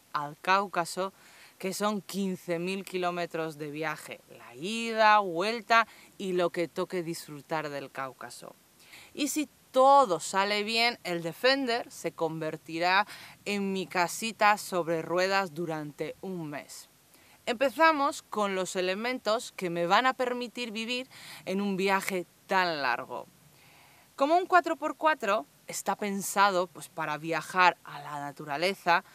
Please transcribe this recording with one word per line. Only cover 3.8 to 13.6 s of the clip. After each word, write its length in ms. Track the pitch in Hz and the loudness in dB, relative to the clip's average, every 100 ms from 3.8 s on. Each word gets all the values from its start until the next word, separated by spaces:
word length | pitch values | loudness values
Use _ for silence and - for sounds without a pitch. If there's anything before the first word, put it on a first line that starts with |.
| 156 151 - 117 - 120 | -6 -6 -12 -16 -18 -20
la 180 | - 120 | -20 -10
ida, 640 | 185 226 233 220 214 214 | -6 -4 -4 4 6 6
vuelta 680 | 196 165 208 233 208 226 220 - - - | 4 -2 -2 -2 4 4 4 -6 -20 -8
y 140 | 196 | -2
lo 180 | 180 170 | 0 0
que 200 | 180 165 | 0 -4
toque 340 | - 175 185 | -4 -4 -4
disfrutar 640 | 165 165 - 147 - 160 147 | -6 -8 -10 -14 -6 -6 -6
del 240 | 143 135 | -8 -10
Cáucaso. 640 | - 135 127 120 - - - _ _ - - - | -10 -10 -10 -16 -16 -18 -20 _ _ -20 -20 -14
Y 140 | - 285 | -6 -2
si 220 | 302 277 _ _ | -2 -4 _ _
todo 480 | 262 269 277 240 160 | 6 8 8 8 2
sale 440 | - 190 196 208 | 0 0 2 0
bien, 340 | 208 226 240 - | 0 2 0 0
el 180 | 180 170 | -6 -6
Defender 680 | 165 - 247 277 254 240 269 | -6 0 2 2 0 -2 -4
se 200 | - 170 | -8 -8
convertirá 960 | - 165 160 156 160 - 160 175 190 208 - - - 202 | -4 -4 -2 -8 -8 -10 -2 2 4 2 -6 -18 -12 -6
en 280 | 202 | -2